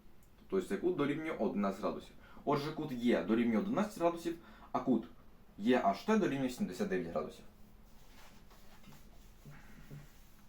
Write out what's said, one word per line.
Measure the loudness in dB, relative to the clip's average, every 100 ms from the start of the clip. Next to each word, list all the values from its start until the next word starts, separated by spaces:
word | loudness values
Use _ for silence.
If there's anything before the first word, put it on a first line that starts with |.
| -20 -20 -20 -20
Тобто | -2 -2
ось | 0
цей | -2
кут | 0 0
дорівнює | 0 0 -2
одинадцять | -2 0 0 0 0
градусів. | -4 -4 -10 -20 -20 -8 0
Отже, | 0 0
кут | -4 -6
Е | 0 4 4
дорівнює | 4 4 4 4
одинадцять | 2 0 0 2
градусів, | 0 2 -4 -6 -10 -20 -6
а | -4
кут | 2 2 2 -14 -20 -20 -20 -4
Е | 4 4 4 0
Ш | 4
Т | 4
дорівнює | 4 2 -2
сімдесят | 0 -4 -2 0
дев'ять | 0 -2
градусів. | -4 -4 -10 -18 -18 -20 -20 -20 -20 -20 -20 -20 -20 -20 -20 -20 -18 -18 -18 -18 -20 -20 -20 -18 -18 -16 -16 -16 -16 -18 -20 -20 -20